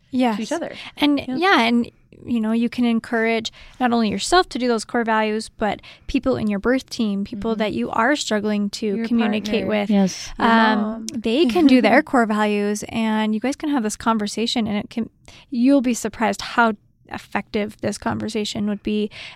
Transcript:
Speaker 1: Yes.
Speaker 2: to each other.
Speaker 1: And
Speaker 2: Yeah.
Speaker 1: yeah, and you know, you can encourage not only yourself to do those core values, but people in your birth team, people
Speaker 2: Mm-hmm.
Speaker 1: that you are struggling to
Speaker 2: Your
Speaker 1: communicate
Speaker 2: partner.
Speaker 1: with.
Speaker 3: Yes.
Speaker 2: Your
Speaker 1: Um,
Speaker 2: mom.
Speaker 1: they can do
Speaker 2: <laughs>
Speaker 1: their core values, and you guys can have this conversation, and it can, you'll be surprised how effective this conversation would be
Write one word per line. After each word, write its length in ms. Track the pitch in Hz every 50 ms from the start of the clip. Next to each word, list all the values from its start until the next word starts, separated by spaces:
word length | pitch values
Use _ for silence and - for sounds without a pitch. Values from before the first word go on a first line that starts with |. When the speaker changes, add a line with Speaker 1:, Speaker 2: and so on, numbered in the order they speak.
| _ _
Speaker 1:
Yes. 240 | - 247 254 233 214
Speaker 2:
to 60 | 202 226
each 80 | -
other. 220 | 285 339 294 - - - - - -
Speaker 1:
And 220 | - 302 294 285 277
Speaker 2:
Yeah. 180 | - 254 254 320
Speaker 1:
yeah, 220 | 349 392 381 254
and 280 | 226 233 240 240 233 - - _ _ _ - - -
you 160 | - 240 226
know, 120 | 214 214
you 160 | 226 233 240 226
can 160 | - - 240
encourage 680 | 240 233 226 - - 247 226 226 226 226 220 226 - - - - - - -
not 120 | 254 240
only 160 | 240 233 220 208
yourself 400 | - 196 - - 349 359 359 -
to 80 | -
do 120 | 240 254 247
those 160 | 233 214 -
core 180 | - - 240
values, 460 | 233 226 220 220 220 214 214 220 214 - - -
but 240 | 226 202 185 - - - - - -
people 300 | - - 269 - 254 247
in 100 | 240 220
your 140 | 208 202 196
birth 280 | - 233 262 262 - -
team, 360 | - - 226 208 196 196 202
people 260 | - 240 202 196 226
Speaker 2:
Mm-hmm. 60 | 226 208
Speaker 1:
that 140 | 220 208
you 180 | - 226 240 -
are 240 | - 226 226 254 294
struggling 560 | 294 - - 220 208 202 214 208 208 202 202
to 160 | - - 226
Speaker 2:
Your 200 | 214 196 226 226 226
Speaker 1:
communicate 580 | 233 233 220 214 214 214 208 214 240 208 190
Speaker 2:
partner. 20 | 190
Speaker 1:
with. 220 | 214 208 202 196
Speaker 3:
Yes. 400 | 208 196 190 180 - - - - - -
Speaker 2:
Your 80 | - 226
Speaker 1:
Um, 300 | 226 226 220 214 214 208
Speaker 2:
mom. 260 | 208 214 226 226 226 220
Speaker 1:
they 320 | - 233 - 226 226 294 349
can 200 | 247 214 349 320
do 160 | 269 254 254
Speaker 2:
<laughs> 60 | 220 202
Speaker 1:
their 140 | 226 294 302
core 200 | - - 247 233
values, 600 | 214 214 214 214 208 208 208 208 208 208 208 - -
and 460 | - 226 220 220 214 214 214 214 214
you 60 | 214
guys 160 | - 254 285
can 120 | - - 294
have 120 | 285 269
this 140 | 214 214 -
conversation, 720 | - - 226 226 214 208 202 - 214 226 233 - 247 214 208
and 80 | 202 208
it 120 | - -
can, 200 | - 233 226 - - _ _ - - - - _
you'll 300 | 269 233 240 269 285 285
be 100 | 233 254
surprised 480 | 226 - - 214 - - 226 202 196 -
how 340 | - - - 247 233 220 214 - _ _ _ _ _ -
effective 680 | - - - - - 202 - - - 214 208 214 - -
this 180 | - 214 202 -
conversation 720 | - 226 208 220 220 214 220 220 208 - - 208 202 208
would 140 | 208 208 -
be 260 | 214 214 214 208 208 - - - - -